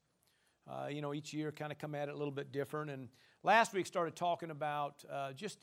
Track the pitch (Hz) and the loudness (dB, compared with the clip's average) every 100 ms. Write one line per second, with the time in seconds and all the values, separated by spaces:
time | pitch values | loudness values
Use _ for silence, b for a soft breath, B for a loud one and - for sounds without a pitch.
0 | _ _ _ _ _ _ 139 135 135 147 | _ _ _ _ _ _ -10 -6 -4 -2
1 | 147 147 151 151 151 147 151 147 156 147 | -2 -4 -4 -4 -4 -4 -6 -4 -4 -2
2 | 143 143 147 139 139 135 139 151 151 135 | -2 -2 -2 -2 -4 -2 -2 -2 -4 -6
3 | 123 b b b 165 220 220 196 - 185 | -10 b b b 8 8 8 2 0 0
4 | 165 - 175 170 165 147 151 147 143 - | 0 0 0 0 -2 -4 -2 0 -2 -4
5 | 147 143 139 135 143 - | -8 -4 -4 -6 -8 -8